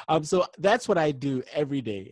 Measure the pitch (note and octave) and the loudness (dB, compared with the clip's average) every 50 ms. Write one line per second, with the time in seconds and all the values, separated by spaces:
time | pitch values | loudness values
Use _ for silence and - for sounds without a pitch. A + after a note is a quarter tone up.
0 | - - D3+ D#3+ D#3 D3+ F#3 F#3 F3+ - - - D#3+ G3 A3 B3 - - G3+ E3+ | -2 0 0 0 0 2 2 0 0 0 -2 0 2 2 2 2 2 0 2 2
1 | D#3 D3+ C#3+ B2+ C3+ C#3+ C3+ B2+ B2+ - - D3+ D3+ C3+ C#3+ C#3 A#2+ A2 G#2 G2 | 2 0 0 -2 -4 -4 -2 -4 -4 -4 -4 -4 -2 -2 -2 -4 -4 -4 -6 -8
2 | F#2+ - | -8 -10